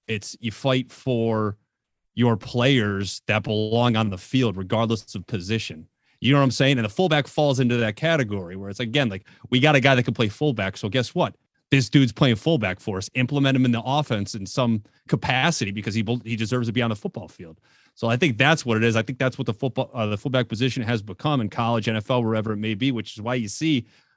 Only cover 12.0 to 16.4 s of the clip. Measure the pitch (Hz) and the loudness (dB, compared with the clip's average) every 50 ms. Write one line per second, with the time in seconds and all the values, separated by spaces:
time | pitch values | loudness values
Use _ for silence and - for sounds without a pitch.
12 | 135 120 - - 151 127 113 - - 160 165 127 107 92 90 - - 113 95 95 | 4 4 4 2 4 4 4 2 2 0 0 2 0 -2 -4 -6 -6 -6 -6 -6
13 | 92 - - 131 127 127 143 143 139 135 131 127 131 123 117 117 - 127 139 151 | -6 -6 -4 -4 -2 0 0 2 2 2 4 4 2 2 2 0 -2 -2 -2 -2
14 | 147 - 120 101 98 - - 107 98 - - 139 127 117 110 107 - _ _ _ | 0 -2 -2 -4 -4 -6 -8 -10 -10 -6 -2 0 0 2 0 -2 -4 _ _ _
15 | _ - 156 - - - 127 131 139 170 160 - 107 101 98 107 101 113 101 113 | _ -4 -4 -2 0 0 0 2 2 2 0 0 -2 -4 -4 -6 -6 -2 -2 -2
16 | 104 107 123 123 - 113 117 107 | 0 0 -2 -4 -4 -6 -4 -4